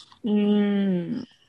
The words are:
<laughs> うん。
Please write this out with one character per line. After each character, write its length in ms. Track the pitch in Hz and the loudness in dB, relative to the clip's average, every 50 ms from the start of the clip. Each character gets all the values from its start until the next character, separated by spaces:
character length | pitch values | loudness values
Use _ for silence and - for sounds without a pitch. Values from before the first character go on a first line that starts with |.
| - - - _ - | -20 -20 -20 _ -4
<laughs> 0 | |
う 60 | 226 | 0
ん。 960 | 208 208 208 208 208 208 208 202 202 202 196 196 185 175 170 165 160 - - - _ _ _ | 0 2 2 2 2 2 2 0 0 0 0 0 -2 -2 -2 -4 -6 -8 -10 -12 _ _ _